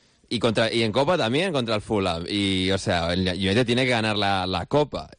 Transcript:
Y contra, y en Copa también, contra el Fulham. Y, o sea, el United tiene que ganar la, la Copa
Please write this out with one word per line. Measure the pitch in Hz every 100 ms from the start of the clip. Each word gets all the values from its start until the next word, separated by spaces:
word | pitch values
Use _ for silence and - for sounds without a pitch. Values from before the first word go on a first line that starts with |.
| _ _ -
Y | 117
contra, | 120 110 113
y | 117
en | 113
Copa | 107 139 180
también, | 113 135 190
contra | 147 113
el | 107
Fulham. | - 107 95 82 85
Y, | 101 98 95 92
o | 95
sea, | - 87 82
el | 90 92
United | 87 95 104 113
tiene | 120 131
que |
ganar | 117 110 104
la, | 101 98 92
la | 90 87
Copa | 143 147 92 71